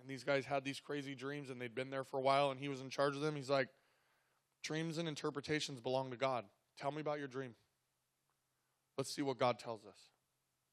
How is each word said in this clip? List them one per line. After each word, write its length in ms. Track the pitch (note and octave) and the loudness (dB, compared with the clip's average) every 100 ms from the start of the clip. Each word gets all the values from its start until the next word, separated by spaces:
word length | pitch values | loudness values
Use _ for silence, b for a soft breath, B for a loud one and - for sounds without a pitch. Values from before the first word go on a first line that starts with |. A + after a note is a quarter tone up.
and 100 | B2+ | -10
these 140 | C3+ | -6
guys 220 | B2+ C#3 B2 | 2 2 4
had 180 | C#3 | 0
these 160 | C3+ C3+ | 0 -6
crazy 340 | - C#3+ C3+ | -6 -6 -4
dreams 340 | C3+ C3+ D3 C3+ | -6 -6 -6 -6
and 120 | B2 | -6
they'd 160 | B2 A#2 | -6 -4
been 140 | C3 | -4
there 120 | C3+ | -4
for 140 | C3 C#3 | -2 2
a 40 | |
while 300 | C3 C3+ C#3+ | 6 8 6
and 80 | C3 | 2
he 100 | C#3+ | -4
was 120 | C3+ | -4
in 100 | C3 | -4
charge 240 | - C#3+ | 2 2
of 60 | C#3 | 4
them, 140 | D3+ D3 | 0 -2
he's 120 | B2+ | 2
like, 200 | C#3 C3 - _ _ _ _ _ _ _ _ | 4 2 -2 _ _ _ _ _ _ _ _
"Dreams 360 | - D#3 E3 D#3 | -4 -2 -2 -2
and 100 | E3+ | -2
interpretations 720 | C#3+ D#3 C#3+ C#3 D3+ C#3+ C3+ | -2 -2 -4 -2 -2 0 -4
belong 300 | B2 C3 C3 | 0 2 0
to 60 | A#2+ | 0
God. 340 | C3+ B2+ G2+ _ _ - | 0 0 -4 _ _ -6
Tell 140 | C#3+ | -4
me 100 | D3 | -2
about 200 | D3+ D3+ | -2 -2
your 80 | C#3 | -4
dream. 260 | B2+ C3 A2 _ _ _ _ _ _ _ _ _ _ _ _ _ - | -6 -8 -12 _ _ _ _ _ _ _ _ _ _ _ _ _ -8
Let's 180 | C3+ | -6
see 80 | - | -2
what 160 | C#3 A#2+ | -2 4
God 220 | B2+ A#2 | 4 2
tells 260 | - A2+ G#2 | -4 -10 -12
us." 240 | F2+ - _ _ _ _ _ _ | -20 -20 _ _ _ _ _ _